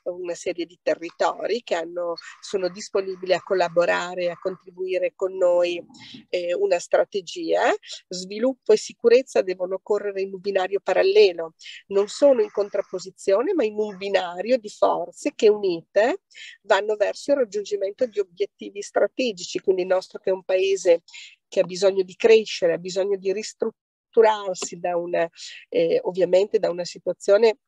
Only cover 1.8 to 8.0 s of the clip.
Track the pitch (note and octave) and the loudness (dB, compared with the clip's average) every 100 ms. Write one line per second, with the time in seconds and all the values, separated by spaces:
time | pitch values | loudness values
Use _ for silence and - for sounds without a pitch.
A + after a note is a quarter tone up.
1.8 | E3+ F3 F3 E3 - - - G3 F3+ F#3+ | -4 -8 -6 -8 -12 -20 -6 -4 -4 -6
2.8 | - G3+ F#3+ F#3 F#3 E3+ - F#3+ E3+ E3+ | -4 -4 -4 -6 -2 -2 0 0 2 2
3.8 | F3 F3+ F3 F#3 F3 E3+ F#3+ F#3 F#3 F3+ | 2 0 -2 -4 -4 -4 -8 -8 -16 -10
4.8 | F#3 F3+ F3+ - F#3+ F#3+ F3+ F3 F3 E3+ | -4 -2 -2 -4 -4 0 2 2 0 -2
5.8 | - - - - - F3+ F3 F3 G3+ F3 | -10 -20 -20 -20 -8 -6 -2 -2 0 0
6.8 | - F3 F3 G3+ E3+ F3+ E3 E3+ A#3 G#4 | 0 0 0 -4 -8 -10 -2 0 0 -2
7.8 | - - | -6 -18